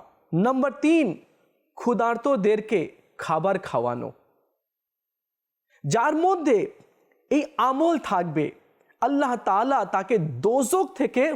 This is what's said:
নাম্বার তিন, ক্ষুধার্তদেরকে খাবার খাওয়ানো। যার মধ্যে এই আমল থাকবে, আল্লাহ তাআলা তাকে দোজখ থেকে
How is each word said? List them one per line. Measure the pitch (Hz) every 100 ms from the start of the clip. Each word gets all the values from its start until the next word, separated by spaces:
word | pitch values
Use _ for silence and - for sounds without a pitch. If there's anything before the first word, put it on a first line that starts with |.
| - _ -
নাম্বার | 160 226 262 269 -
তিন, | 294 330 240 151 - _ _ _ _ -
ক্ষুধার্তদেরকে | 240 220 233 226 277 269 202 214 214 202 147 - _ -
খাবার | - 160 185 190
খাওয়ানো। | - 127 120 120 113 - _ _ _ _ _ _ _ _ _ _ _ _ _ _ _ _ 143
যার | 214 277 311
মধ্যে | 359 381 294 214 - - _ _ _ _ -
এই | 294 285 -
আমল | 247 262 330 311
থাকবে, | - 190 175 151 147 - _ _ _ -
আল্লাহ | 247 277 277 240
তাআলা | - 196 254 262 190
তাকে | 196 190 226
দোজখ | 156 123 196 254 233 370 - -
থেকে | 262 247 302